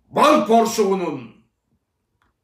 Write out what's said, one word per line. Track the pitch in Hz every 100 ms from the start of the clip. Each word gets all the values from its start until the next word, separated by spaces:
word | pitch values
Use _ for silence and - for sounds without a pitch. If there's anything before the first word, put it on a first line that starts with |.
| _
bal | - 285 311 -
porsuğunun | 226 220 - 196 190 170 139 113 - _ _ _ _ _ _ _ _ _ _